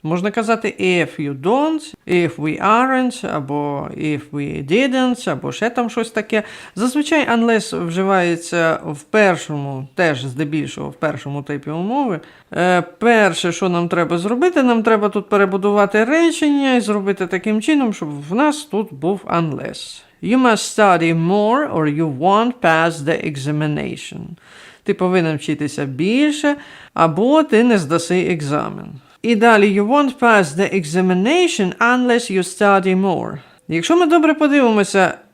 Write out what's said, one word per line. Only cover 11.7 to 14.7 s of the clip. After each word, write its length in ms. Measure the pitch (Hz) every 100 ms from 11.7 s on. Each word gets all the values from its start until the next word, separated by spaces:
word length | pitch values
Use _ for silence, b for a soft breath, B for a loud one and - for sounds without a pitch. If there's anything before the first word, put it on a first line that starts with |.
| 156 190 269 262 165 B B _
Е, 280 | - 180 180
перше, 720 | 175 - 226 226 202 170 180
що 180 | 170 190
нам 180 | 175 170
треба 300 | 175 165 170
зробити, 460 | 190 240 359 339
нам 200 | 254